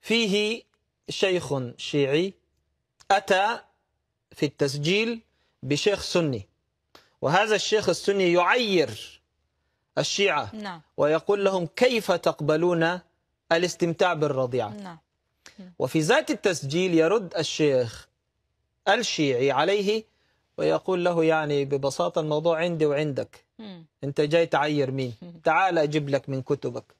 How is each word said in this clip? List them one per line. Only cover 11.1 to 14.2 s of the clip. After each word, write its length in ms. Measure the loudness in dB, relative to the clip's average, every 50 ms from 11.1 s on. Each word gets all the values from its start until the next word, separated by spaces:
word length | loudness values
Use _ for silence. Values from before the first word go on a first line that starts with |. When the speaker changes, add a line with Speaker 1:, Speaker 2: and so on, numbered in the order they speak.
| 2 0 0 0 -2 0 2
Speaker 1:
لهم: 220 | 0 0 0 -4 -4 _
"كيف 360 | 2 2 2 2 0 0 0
تقبلون 880 | -2 0 0 -2 -2 -2 0 0 0 2 2 0 2 2 0 0 -2 -4 -10 _ _ _ _ _ _ _ _ _
الاستمتاع 640 | 0 2 2 0 -2 -2 -2 -2 0 2 2 2 2
بالرضيعة؟" 560 | 0